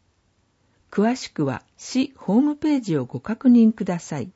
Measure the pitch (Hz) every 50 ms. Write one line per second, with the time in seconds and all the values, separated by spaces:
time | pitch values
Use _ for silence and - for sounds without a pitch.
0 | _ _ _ _ _ _ _ _ _ _ _ _ _ _ _ _ _ _ - 202
1 | 208 233 254 - - - - - 147 135 123 - _ _ _ _ - - - 254
2 | 269 - _ - - - 196 240 294 294 294 294 - 311 294 262 220 196 160 139
3 | 123 - - 123 - - 226 - - 254 240 240 226 220 220 - 202 190 175 170
4 | - - 160 143 - 185 _